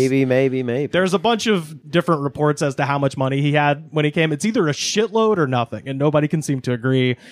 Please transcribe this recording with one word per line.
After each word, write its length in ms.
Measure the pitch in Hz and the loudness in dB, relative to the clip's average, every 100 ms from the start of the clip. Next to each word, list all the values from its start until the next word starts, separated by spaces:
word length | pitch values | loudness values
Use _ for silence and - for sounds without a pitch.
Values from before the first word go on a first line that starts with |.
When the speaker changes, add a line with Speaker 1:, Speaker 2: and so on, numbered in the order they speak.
Speaker 1:
Maybe, 240 | 131 135 | 2 2
maybe, 380 | 131 127 135 131 | 2 2 2 0
maybe. 280 | 123 120 143 | -2 -4 -2
Speaker 2:
there's 240 | 170 185 | 0 2
a 40 | 185 | 2
bunch 280 | 214 233 233 | 0 0 0
of 440 | 196 156 151 151 | 0 -2 -14 -2
different 320 | 165 175 156 | 0 2 0
reports 380 | 143 - 151 147 | -2 0 0 2
as 120 | 147 131 | -2 -2
to 80 | |
how 140 | 135 143 | -2 0
much 180 | 139 - | 0 0
money 240 | 131 139 | -2 0
he 120 | 143 | 2
had 340 | 147 147 147 156 | 2 2 0 -4
when 120 | 151 | -2
he 60 | 151 | 0
came. 220 | 170 160 | 0 0
It's 120 | 147 | 0
either 240 | 214 226 160 | -2 0 0
a 40 | |
shitload 680 | 139 - 202 214 220 220 202 | -2 -4 -2 0 0 2 2
or 80 | 139 | 0
nothing, 420 | 127 117 - 135 | 0 -2 -6 -8
and 100 | 135 | -2
nobody 300 | 147 151 147 | 0 2 0
can 140 | 160 | -2
seem 180 | 147 135 | -2 -4
to 100 | 127 | -2
agree. 440 | 120 127 131 127 120 - | -2 0 2 2 -2 -10